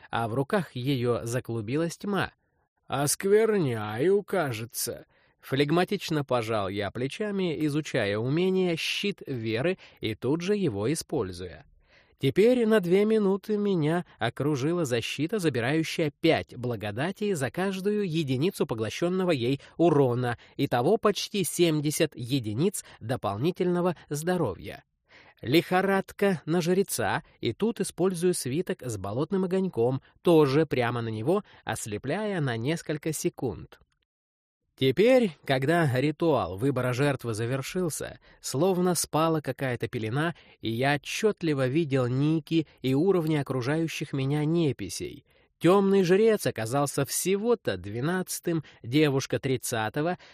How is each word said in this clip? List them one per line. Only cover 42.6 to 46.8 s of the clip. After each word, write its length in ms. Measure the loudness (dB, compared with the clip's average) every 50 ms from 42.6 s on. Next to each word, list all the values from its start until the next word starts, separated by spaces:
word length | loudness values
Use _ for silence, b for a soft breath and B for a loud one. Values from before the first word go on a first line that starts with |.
| 0 b b b
и 140 | -2 0 2
уровни 400 | 4 4 4 4 2 2 2 0
окружающих 760 | 0 0 -2 -2 -2 -2 -2 0 0 -2 -2 -4 -6 -6 -4
меня 320 | -4 -2 0 0 0 0 2
неписей. 800 | 2 2 2 2 2 0 -2 -6 -8 -8 -8 -8 -10 -10 -14 b b b b b b _ _
Тёмный 420 | 4 6 6 6 6 6 4 4
жрец 460 | 4 4 4 6 6 4 4 2 0 -2
оказался 580 | -2 -2 -4 -2 0 0